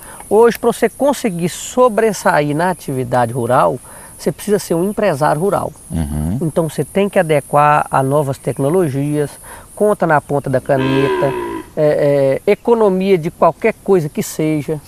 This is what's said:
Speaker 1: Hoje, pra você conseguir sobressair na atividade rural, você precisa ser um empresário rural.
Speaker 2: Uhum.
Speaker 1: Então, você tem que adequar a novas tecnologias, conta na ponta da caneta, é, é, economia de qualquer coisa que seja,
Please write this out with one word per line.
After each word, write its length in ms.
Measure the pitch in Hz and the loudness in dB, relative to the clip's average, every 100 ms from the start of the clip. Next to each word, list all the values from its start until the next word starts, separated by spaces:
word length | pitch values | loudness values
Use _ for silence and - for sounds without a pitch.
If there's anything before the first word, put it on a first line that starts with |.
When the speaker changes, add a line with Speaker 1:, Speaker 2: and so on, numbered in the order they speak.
| - - - | -20 -16 0
Speaker 1:
Hoje, 300 | 202 233 202 | 4 4 4
pra 140 | 233 | -2
você 160 | - 226 | 0 -2
conseguir 600 | - 277 262 233 170 170 | 0 -2 0 -2 -2 -4
sobressair 1080 | - - - 254 208 226 190 196 165 147 | -6 -8 2 2 4 0 0 0 2 0
na 160 | 147 175 | 0 0
atividade 600 | 180 - 131 123 123 120 | -2 -6 -6 -2 0 0
rural, 460 | 127 117 127 170 139 - - - - | -2 0 2 2 0 -10 -20 -20 -8
você 140 | - | -6
precisa 260 | - - 202 | -6 -2 -2
ser 160 | - | 0
um 160 | 165 190 | -2 -2
empresário 500 | 214 208 139 151 151 | -2 -2 0 0 0
rural. 320 | 196 156 - - - | 0 -2 -4 -10 -8
Speaker 2:
Uhum. 480 | 80 76 73 78 110 | -6 -4 -4 -4 -2
Speaker 1:
Então, 260 | 160 180 160 | -2 -2 -4
você 160 | - | -4
tem 240 | 143 185 196 | -4 -2 0
que 100 | 202 | 0
adequar 680 | 165 147 - 147 147 147 - | 0 0 0 2 4 2 2
a 120 | 139 | 0
novas 360 | 135 147 139 135 | 0 0 0 -4
tecnologias, 920 | - 131 139 180 165 131 143 147 143 - - - - | -6 -2 0 0 0 -2 -4 -2 -4 -6 -20 -20 -16
conta 320 | - 208 208 170 | -2 0 2 2
na 140 | 151 | 2
ponta 280 | - 143 143 | 2 -4 0
da 100 | 127 | -2
caneta, 720 | - 135 131 135 139 127 139 123 117 113 - - | 0 0 2 0 0 0 -2 -2 -8 -10 -10 0
é, 640 | 151 151 147 143 135 135 - | 0 2 2 2 2 0 0
é, 40 | |
economia 680 | 208 - 233 214 185 190 190 | 0 2 2 4 2 2 2
de 120 | 156 | 0
qualquer 440 | - 170 - 226 - | 0 0 2 -4 -4
coisa 240 | - 190 151 | 0 0 0
que 140 | - | -6
seja, 580 | - - 156 156 135 156 | -8 -2 -2 -2 -4 -8